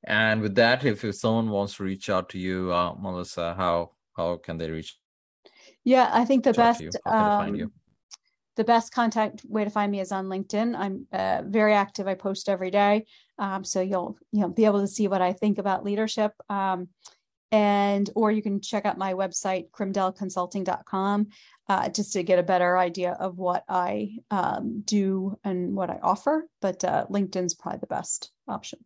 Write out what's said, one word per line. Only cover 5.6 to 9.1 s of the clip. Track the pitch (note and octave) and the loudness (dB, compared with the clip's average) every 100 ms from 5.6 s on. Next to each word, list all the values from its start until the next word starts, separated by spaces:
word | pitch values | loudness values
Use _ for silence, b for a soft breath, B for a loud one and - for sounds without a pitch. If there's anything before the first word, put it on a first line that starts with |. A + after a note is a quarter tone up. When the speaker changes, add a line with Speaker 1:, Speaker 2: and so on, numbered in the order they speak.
| b b - | b b 2
Speaker 2:
Yeah, | B3+ B3 | 4 6
I | - A#3+ | 4 4
think | C4+ | 4
the | B3+ | 4
Speaker 1:
Reach | A#3 | 4
out | A#3 A#3 | 4 4
to | |
Speaker 2:
best, | - F#3+ | -2 -6
Speaker 1:
you. | - | 0
How | |
can | A3 | 2
they | G#3+ G#3 G3+ | 4 2 0
find | |
Speaker 2:
um, | G3+ | -4
Speaker 1:
you? | A3 _ _ _ _ - _ _ _ - | -6 _ _ _ _ -20 _ _ _ -4
Speaker 2:
the | |
best | A3 A#3 A3+ | 4 4 2
contact | - A#3 | 0 0